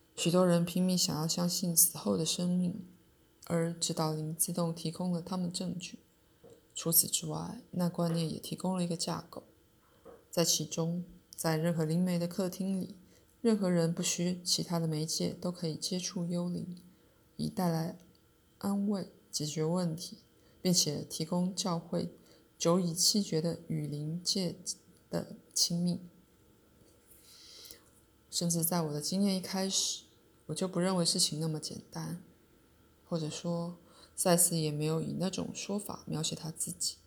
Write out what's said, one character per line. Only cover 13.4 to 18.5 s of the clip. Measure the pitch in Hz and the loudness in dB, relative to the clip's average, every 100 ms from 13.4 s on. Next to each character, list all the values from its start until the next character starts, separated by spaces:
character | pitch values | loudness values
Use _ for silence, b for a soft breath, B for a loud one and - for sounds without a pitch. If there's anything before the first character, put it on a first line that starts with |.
任 | 233 214 | 2 4
何 | 185 | 4
人 | 175 165 | 4 4
不 | 165 | 2
需 | 175 - 175 180 | 0 0 0 0
其 | - - | 0 0
他 | 165 170 | 2 0
的 | 165 | 2
媒 | 151 160 | 0 0
介 | - 175 | 0 -2
都 | - 180 | -2 -4
可 | 175 165 | -2 -4
以 | 151 | -4
接 | - 180 | -2 -2
触 | 180 185 175 | -2 -4 -2
幽 | 175 175 | -2 -2
灵， | 175 - 175 B B B B B - | -4 -6 -10 B B B B B -6
以 | 151 | -4
带 | - 180 | 0 0
来 | 160 170 - - _ _ _ _ | 0 -2 -8 -16 _ _ _ _